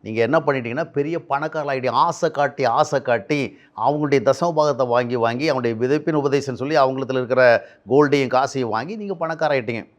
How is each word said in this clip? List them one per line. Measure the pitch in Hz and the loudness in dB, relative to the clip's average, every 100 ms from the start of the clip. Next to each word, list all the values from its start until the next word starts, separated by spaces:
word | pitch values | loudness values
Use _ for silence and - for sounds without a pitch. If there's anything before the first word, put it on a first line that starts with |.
நீங்க | 101 110 | -6 0
என்ன | 117 160 | 2 2
பண்ணிட்டீங்கன்னா, | 147 139 117 127 160 | 2 -2 -4 -6 -4
பெரிய | 143 147 165 165 | -4 -4 -6 -4
பணக்காரர்களாயிட்டீங்க. | 143 156 156 143 131 123 | -4 -4 -6 -4 -4 0
ஆசை | 120 165 - 160 | 2 0 0 -2
காட்டி, | 139 143 - | 0 -2 0
ஆசை | 127 123 151 143 | 0 2 2 0
காட்டி, | 123 117 - 147 120 - _ - 117 | 0 -2 0 -2 -2 -8 _ -4 -2
அவங்களுடைய | 147 147 139 | 0 2 2
தசம | 113 135 170 | 2 0 0
பாகத்தை | 156 151 131 127 | 2 0 0 0
வாங்கி | 120 123 123 | 0 0 0
வாங்கி, | 113 120 156 | 0 0 -2
அவங்களுடைய | 131 120 113 | 0 -2 -2
விதைப்பின் | 127 151 151 151 | 0 0 0 0
உபதேசம்னு | 139 139 135 117 | 0 0 -2 -6
சொல்லி | 135 | -2
அவங்களுக்கு | 156 131 131 131 131 | 2 2 0 -4 -4
இருக்கிற | 123 127 127 113 - _ 98 | 0 4 6 6 0 _ 2
கோல்டையும் | 135 147 143 131 | 4 6 4 2
காசையும் | 127 135 135 120 | 0 0 -4 -4
வாங்கி | 110 139 220 | -4 -6 -10
நீங்க | 202 175 | -8 -6
பணக்காராயிட்டீங்க. | 165 160 156 139 117 117 - | -6 -2 -2 -2 -2 -8 -10